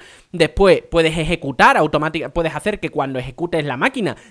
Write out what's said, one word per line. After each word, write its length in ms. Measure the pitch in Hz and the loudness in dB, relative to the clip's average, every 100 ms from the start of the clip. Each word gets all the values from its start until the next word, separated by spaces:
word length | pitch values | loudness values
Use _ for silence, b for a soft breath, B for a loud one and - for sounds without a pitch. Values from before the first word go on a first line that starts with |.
| B B B | B B B
después 520 | 170 151 - 196 170 - | 0 0 4 4 4 2
puedes 260 | 165 160 165 | 0 2 0
ejecutar 580 | 156 165 139 127 226 240 | -4 -4 -4 4 4 4
automática-, 540 | 151 147 156 160 131 | 2 0 -2 -4 -6
puedes 260 | 175 160 147 | -4 -4 -4
hacer 240 | 208 208 | -6 -4
que 100 | 156 | -6
cuando 280 | 143 139 127 | -4 -4 -4
ejecutes 480 | 123 120 170 165 147 | -8 -8 -4 -4 -4
la 120 | 127 | -2
máquina 380 | 247 269 165 107 B | -2 -2 -6 -6 B